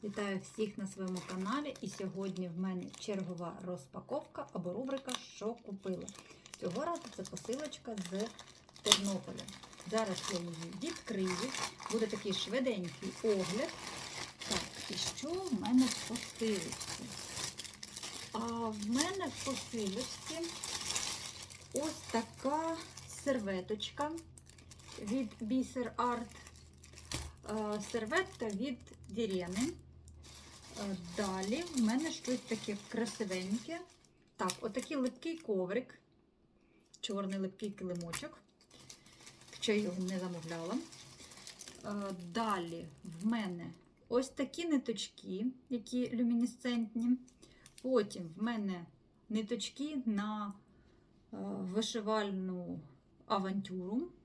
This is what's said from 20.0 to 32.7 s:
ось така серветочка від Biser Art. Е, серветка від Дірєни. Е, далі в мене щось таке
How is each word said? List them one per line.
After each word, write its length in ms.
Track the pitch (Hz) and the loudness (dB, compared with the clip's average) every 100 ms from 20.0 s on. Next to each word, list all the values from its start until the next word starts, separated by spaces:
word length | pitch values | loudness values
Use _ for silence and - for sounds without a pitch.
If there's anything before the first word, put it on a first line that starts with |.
| 254 - - 320 339 339 - - - - - - - - - - - | -2 -4 -6 -2 -2 -4 -4 -2 0 2 2 -2 -4 -8 -10 -10 -2
ось 280 | - 311 - - | 0 0 -2 0
така 680 | 226 226 - 262 302 330 330 - - - - | 0 0 -2 0 0 0 -2 -6 -12 -10 -4
серветочка 880 | - 254 202 185 180 214 - - 294 330 - - - - - - - - | 0 2 2 -2 0 -2 -2 -2 -2 -2 -8 -18 -18 -20 -18 -18 -14 -8
від 280 | 208 254 226 - | 0 0 0 -2
Biser 540 | 220 262 254 262 233 - | 2 2 2 0 -2 2
Art. 400 | 247 240 226 - - - - - - - - - - - - | 2 2 -2 -8 -16 -18 -20 -20 -18 -16 -6 -6 -6 -10 -4
Е, 320 | 214 214 208 202 | -2 0 0 0
серветка 540 | 240 214 320 370 - 226 | -2 4 4 2 0 -2
від 320 | 202 262 247 - - - | 0 0 -2 -8 -16 -8
Дірєни. 640 | 202 226 190 175 185 269 339 - - - - - - - - - - | 0 2 2 2 2 0 0 -12 -18 -18 -18 -16 -16 -16 -16 -14 -6
Е, 160 | 202 185 175 - | -4 -2 -4 -2
далі 460 | 202 190 190 262 349 294 | 0 2 2 0 2 6
в 60 | |
мене 300 | 220 247 320 | 6 6 4
щось 280 | - - 254 | -2 0 0
таке 380 | - 220 - | 2 -2 0